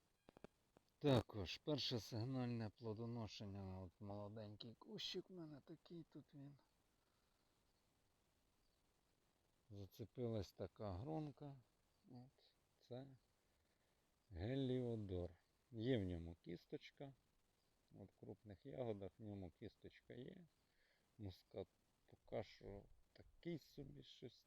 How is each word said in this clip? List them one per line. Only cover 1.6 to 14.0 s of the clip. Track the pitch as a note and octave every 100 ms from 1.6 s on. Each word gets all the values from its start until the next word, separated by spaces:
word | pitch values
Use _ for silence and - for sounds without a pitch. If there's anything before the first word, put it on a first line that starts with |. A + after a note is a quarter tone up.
| - D3+ - A#2+
сигнальне | - A#2 B2 C3 B2 A#2 A2
плодоношення, | - A2+ G#2+ A#2 A#2+ G#2+ - G#2 G2 F#2+ F#2
от | F#2 -
молоденький | G#2 G2+ G2+ A2 G#2 G#2 A#2+
кущик | A2 - G#3 - F#3+ -
в |
мене | F#3 D#3+ C#3+
такий | - D#3+ - F3
тут | D#3 D#3 -
він. | D3 C#3 C#3+ - _ _ _ _ _ _ _ _ _ _ _ _ _ _ _ _ _ _ _ _ _ _ _ _ _ _ _ _ _ -
Зацепилась | G2+ F#2+ - A2 - A#2 A2+ -
така | - G2+ - G#2+
гронка. | F2+ C3+ D#3 D3+ - D3 C3+ - _ _ _ -
От, | B2 B2+ - - _ _ _ -
це | B2 C3+ C3 _ _ _ _ _ _ _ _